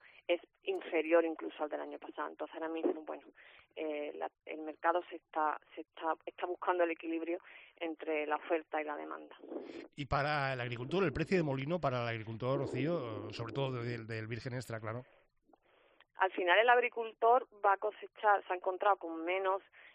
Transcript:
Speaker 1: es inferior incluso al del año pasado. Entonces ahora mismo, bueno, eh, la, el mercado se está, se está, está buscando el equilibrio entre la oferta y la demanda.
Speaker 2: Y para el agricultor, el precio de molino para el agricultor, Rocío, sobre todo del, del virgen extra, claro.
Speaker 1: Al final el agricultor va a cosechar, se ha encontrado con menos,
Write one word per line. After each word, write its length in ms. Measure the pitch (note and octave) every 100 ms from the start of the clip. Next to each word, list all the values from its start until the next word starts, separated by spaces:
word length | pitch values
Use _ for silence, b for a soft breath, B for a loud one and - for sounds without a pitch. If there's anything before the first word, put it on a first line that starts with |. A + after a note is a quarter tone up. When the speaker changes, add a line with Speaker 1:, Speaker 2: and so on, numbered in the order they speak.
| B B -
Speaker 1:
es 140 | F3 - _
inferior 600 | - F#3 - E3 D#3 E3+ E3
incluso 380 | D#3+ D#3+ -
al 60 | D3+
del 120 | D3
año 180 | D3 D3
pasado. 300 | - - D3+
Entonces 240 | D#3 D3+ D#3+
ahora 140 | D#3+
mismo, 320 | E3 D#3+ D#3 D#3
bueno, 180 | D3+ - - B B B -
eh, 360 | D#3 D3 D3 D#3
la, 140 | D#3+ - -
el 160 | D#3
mercado 420 | D#3 D3+ E3 E3+ F3
se 80 | F3
está, 420 | - D#3+ D#3 - -
se 80 | -
está, 340 | D#3+ - E3 D#3+ -
está 200 | - F3+
buscando 380 | F3 - F3+
el 80 | E3+
equilibrio 480 | E3 E3 E3 E3 F3 B B B _
entre 480 | E3+ D#3 D#3+ D#3 D3+
la 120 | D3
oferta 440 | - E3 - D#3
y 40 | D3+
la 100 | D3
demanda. 380 | D#3 D#3 D3+ - B B B B B -
Speaker 2:
Y 100 | C#3
para 480 | C#3 C#3+ D3+ C3+
el 80 | C3
agricultor, 420 | A#2+ B2 C3 E3+
el 100 | F3+
precio 240 | C#3+ D#3 F#3
de 60 |
molino 360 | D#3 C3+ C3+ F3
para 220 | D3+ B2+
el 60 | A#2
agricultor, 500 | A2+ A2 A2+ B2 C#3
Rocío, 720 | C3+ B2+ C#3+ E3+ B2 G#2+ G#2+
sobre 220 | G#2 A2+
todo 300 | C3+ C3+ B2+
del, 240 | A#2 A#2+ A2
del 200 | A2 A2
virgen 260 | A#2 C3
extra, 280 | B2 - A2+
claro. 240 | A2 A#2 B2 b b _ _ _ b b b b b -
Speaker 1:
Al 140 | F#3
final 280 | - F3+ F#3
el 100 | A#3+
agricultor 800 | B3 A#3+ A#3 A3+ A3 A3+ B3 - G#3
va 100 | G3+
a 40 | G3
cosechar, 680 | G#3+ G3+ G3 - G#3+ G3 -
se 60 |
ha 20 | F3+
encontrado 420 | F#3+ F#3 G#3 G3
con 260 | E3 E3
menos, 380 | E3 F#3 F#3+ G3 - B B